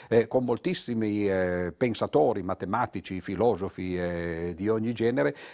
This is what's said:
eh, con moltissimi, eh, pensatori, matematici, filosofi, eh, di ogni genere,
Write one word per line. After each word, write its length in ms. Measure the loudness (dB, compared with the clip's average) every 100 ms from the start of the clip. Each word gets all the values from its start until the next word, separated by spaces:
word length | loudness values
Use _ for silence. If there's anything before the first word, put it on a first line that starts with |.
| 2
eh, 200 | 4 4
con 180 | 2 0
moltissimi, 840 | 0 0 -2 -2 -2 0 2 2
eh, 440 | 2 2 0 -2 0
pensatori, 680 | 0 0 2 4 4 2
matematici, 760 | -2 -4 -2 -2 -2 -4 -8 -8
filosofi, 800 | -6 2 2 2 -2 -6 -4 -2
eh, 560 | -2 -2 -4 -4 -4 -4
di 140 | 0
ogni 240 | 0 0
genere, 420 | 0 0 2 0 -2 -12